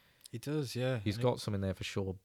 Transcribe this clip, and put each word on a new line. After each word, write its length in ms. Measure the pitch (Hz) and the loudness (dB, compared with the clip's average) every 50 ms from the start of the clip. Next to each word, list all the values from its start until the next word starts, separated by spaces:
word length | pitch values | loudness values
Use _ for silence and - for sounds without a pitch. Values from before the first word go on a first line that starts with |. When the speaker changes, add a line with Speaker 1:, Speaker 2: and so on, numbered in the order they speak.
| - - _ _ - - | -20 -20 _ _ -16 -10
Speaker 1:
He 60 | - 110 | -10 -8
does, 360 | - 139 151 156 143 117 - | -4 -2 0 0 0 -2 -2
yeah. 240 | 120 127 127 131 117 | 0 0 2 0 2
Speaker 2:
He's 160 | 98 107 98 | 2 0 2
Speaker 1:
And 80 | 113 123 | 4 4
Speaker 2:
got 120 | 123 120 120 | 4 4 2
Speaker 1:
it 20 | |
Speaker 2:
some 140 | - - 104 | 0 -2 0
in 60 | 98 | 2
there 120 | 98 95 92 | 2 0 0
for 100 | - - | 0 -4
sure, 300 | - - 104 98 95 92 98 | -4 -2 -2 0 0 -4 -4